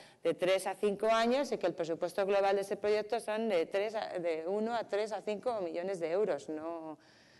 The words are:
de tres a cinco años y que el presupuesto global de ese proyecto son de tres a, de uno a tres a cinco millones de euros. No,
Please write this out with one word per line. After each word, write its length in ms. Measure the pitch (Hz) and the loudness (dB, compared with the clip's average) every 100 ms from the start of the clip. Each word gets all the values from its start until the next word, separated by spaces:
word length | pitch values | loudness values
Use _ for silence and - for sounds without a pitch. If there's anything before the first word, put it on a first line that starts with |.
| - - | -16 -4
de 120 | 165 160 | -2 2
tres 320 | 180 190 190 | 4 2 2
a 80 | 185 | -2
cinco 320 | 208 196 220 | 0 2 2
años 440 | 226 233 262 277 | 4 4 2 0
y 60 | 208 | 0
que 80 | 180 | -2
el 80 | |
presupuesto 520 | - 160 160 175 185 196 | 0 -2 -2 -2 0 2
global 300 | 202 196 196 | 4 4 2
de 60 | |
ese 160 | 196 202 | 0 -2
proyecto 420 | 208 214 208 233 | 2 2 0 -4
son 300 | 220 214 226 | -2 -2 0
de 160 | 175 160 | 2 2
tres 300 | 196 214 214 | 0 0 -2
a, 240 | - 180 | -4 -2
de 260 | 170 160 160 | -2 -2 -2
uno 280 | 202 220 233 | 0 0 -2
a 120 | 202 | 0
tres 240 | 202 214 | 0 0
a 100 | 208 | -2
cinco 380 | 196 208 254 226 | -4 -4 -2 -2
millones 380 | 175 165 185 190 | -2 -4 -4 -2
de 120 | 160 | 0
euros. 380 | 180 208 143 143 | 2 2 0 -4
No, 480 | 156 160 170 160 151 - - - - | -6 -6 -8 -10 -14 -18 -20 -20 -20